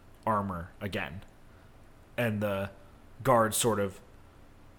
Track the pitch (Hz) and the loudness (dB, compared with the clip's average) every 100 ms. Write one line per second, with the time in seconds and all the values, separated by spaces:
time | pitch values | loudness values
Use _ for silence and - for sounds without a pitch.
0 | - - - 104 101 87 85 - 101 92 | -20 -8 0 0 0 -6 -10 -8 -6 -4
1 | 76 90 - - - - - - - - | -6 -10 -16 -20 -20 -20 -20 -20 -20 -20
2 | - - 117 107 104 98 98 - - - | -12 -2 0 0 0 0 -4 -8 -20 -20
3 | - - 117 120 110 107 120 101 101 - | -20 -4 4 6 6 4 2 2 0 -4
4 | - - - - - - - | -20 -20 -20 -20 -20 -20 -20